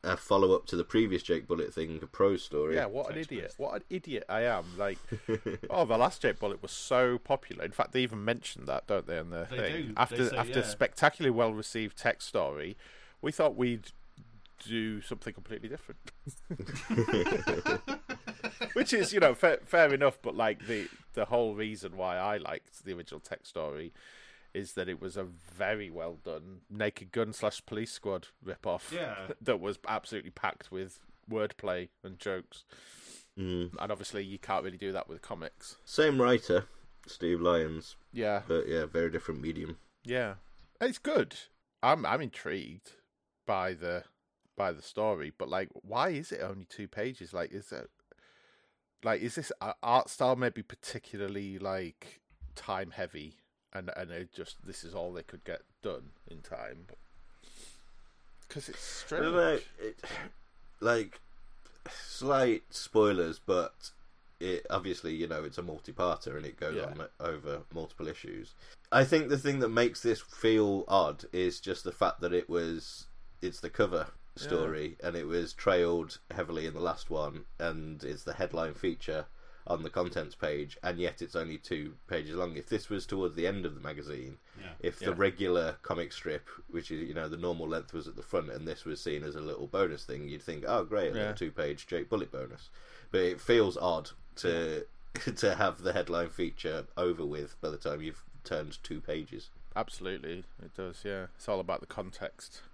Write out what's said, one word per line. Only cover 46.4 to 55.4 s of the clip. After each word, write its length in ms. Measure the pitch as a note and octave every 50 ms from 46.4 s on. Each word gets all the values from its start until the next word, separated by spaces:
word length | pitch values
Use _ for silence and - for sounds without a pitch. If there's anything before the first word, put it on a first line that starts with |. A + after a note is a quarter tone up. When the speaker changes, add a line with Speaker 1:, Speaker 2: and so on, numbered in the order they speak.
| D#2
Speaker 2:
only 220 | F#2+ G2 G2 F#2
two 240 | _ - - G#2 F2+
pages? 420 | - G#2 G#2+ B2+ C3 - F2 E2 -
Like, 200 | F2+ E2+ - -
is 180 | G2+ F#2 -
it, 180 | - C2+ A#1+ - _ _ _ _ - _ _ _ _ _ _ _ _ _ _ _ _ _ _ _ _ _
like, 200 | - A2+ A2 -
is 140 | - A#2+ A#2
this 180 | E3 D#3 - - _
a-, 140 | - G#2+ - _
art 280 | - A#2 A#2+ C3 - -
style 260 | - - C#3 B2+ C3
maybe 260 | B2 B2+ A#2+ - -
particularly, 960 | G#2+ _ - _ - - - A#2+ - - - G2+ G2+ F#2+ G2+ G2+ G2+ G2 F#2+ F#2+
like, 600 | G2 G2 F#2+ F#2+ F#2 E2+ D2+ _ - - - - _ _ _ _ - - -
time 380 | - - - G2+ F#2 G2 E2+
heavy, 440 | - - F#2+ F2 - D#2+ D2+ D#2 - _ _ _ _ _ _ _ -
and, 160 | G2 F#2 F2 -
and 160 | - F2+ E2+
it 220 | E2+ E2+ F#2 F2 -
just, 240 | - E2 - - - - F2
this 160 | E2+ - -
is 100 | E2 F2+
all 200 | F#2+ E2+ F2 F2+
they 100 | F2 D#2+
could 220 | - - D#2+